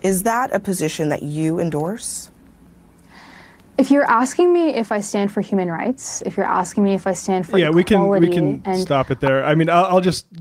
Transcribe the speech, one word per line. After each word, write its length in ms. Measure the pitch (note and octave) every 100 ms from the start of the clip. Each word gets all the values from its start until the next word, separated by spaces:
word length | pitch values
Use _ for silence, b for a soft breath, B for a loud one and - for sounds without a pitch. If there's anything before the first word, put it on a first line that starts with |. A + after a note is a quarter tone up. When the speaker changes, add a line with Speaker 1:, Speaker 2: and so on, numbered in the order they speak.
Speaker 1:
Is 220 | F#3+ F#3
that 280 | A3 A#3 B3+ G3+
a 40 |
position 500 | G3+ F3+ D#3 - D3+
that 120 | C#3+
you 380 | D3 D3+ D#3+ E3+
endorse? 720 | F3 D3 D#3+ A#3 - - - _ - _ - - _ _ B B B B B B _ -
Speaker 2:
If 140 | C4+
you're 180 | C#4+ -
asking 420 | A#3 C4 - F4+
me 220 | F4 D#4+
if 180 | A3+ A3
I 100 | G#3
stand 300 | G3+ G#3 G3+
for 80 | G#3
human 300 | G3 F#3+ F3+
rights, 540 | E3 A#3 C4 - - F#3+
if 100 | -
you're 120 | -
asking 360 | F#3 F3+ -
me 120 | G3 F#3+
if 100 | F#3+
I 80 |
stand 340 | F3+ - F#3 F3+
for 120 | F#3+
Speaker 3:
Yeah, 100 | D#3
we 140 | E3+
can, 240 | F3+ G3 G3
we 100 | G3
Speaker 2:
equality 160 | E3+
Speaker 3:
can 300 | F3 D3+ C#3 G3
Speaker 2:
and 160 | F#3
Speaker 3:
stop 300 | F#3 C#3 C3
it 80 | C3
there. 260 | C#3 C3+ C3+
I 80 |
mean, 160 | D#3 E3
I'll, 160 | E3+ F#3
I'll 160 | F#3
just 240 | F3+ D#3 - E3